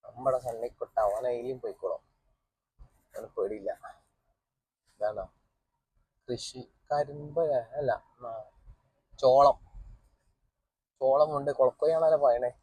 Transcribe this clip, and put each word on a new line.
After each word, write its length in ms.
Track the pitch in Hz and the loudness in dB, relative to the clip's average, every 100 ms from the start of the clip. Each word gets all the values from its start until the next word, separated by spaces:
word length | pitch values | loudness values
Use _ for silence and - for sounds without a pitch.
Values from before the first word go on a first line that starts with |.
| - | -20
നമ്മുടെ 340 | 120 131 127 | -6 -2 -2
സണ്ണിക്കുട്ട 560 | 123 117 117 _ 117 - | -4 -8 -10 _ -8 -2
അവൻ 260 | 104 104 123 | 0 0 -4
അതിലും 300 | 120 120 131 | -4 -6 -8
പോയിക്കോളും, 420 | 117 95 95 82 _ _ _ _ _ _ _ _ - _ _ | -10 -8 -8 -8 _ _ _ _ _ _ _ _ -20 _ _
അവന് 200 | - 110 | -18 -14
പേടിയില്ല. 440 | - 101 107 95 - - - _ _ _ _ _ _ _ _ _ | -6 -6 -6 -8 -10 -14 -20 _ _ _ _ _ _ _ _ _
ഇതാണോ 360 | _ 107 107 92 _ _ _ _ _ _ _ _ _ - | _ -6 -6 -12 _ _ _ _ _ _ _ _ _ -12
കൃഷി, 340 | 120 - 131 - _ _ | -10 -10 -16 -20 _ _
കരിമ്പ് 560 | 147 143 147 147 151 160 135 113 143 | -4 -4 -8 -8 -4 0 0 -2 -6
അല്ല, 160 | 139 107 _ _ | -2 -4 _ _
ആ, 100 | 120 113 107 _ - - _ _ _ - | -14 -12 -14 _ -20 -20 _ _ _ 2
ചോളം, 380 | 131 131 143 - - - - - _ _ _ _ _ _ _ _ _ _ | 6 8 8 6 -6 -20 -20 -20 _ _ _ _ _ _ _ _ _ _
ചോളം 280 | 131 139 151 147 | 2 4 4 2
ഉണ്ട്, 160 | 143 | -4
കൊളക്കൊയ്യാണല്ലോ 680 | 135 131 - 151 160 160 156 | 2 2 2 0 2 4 4
പറയണേ. 320 | 139 120 123 - | 4 4 0 -6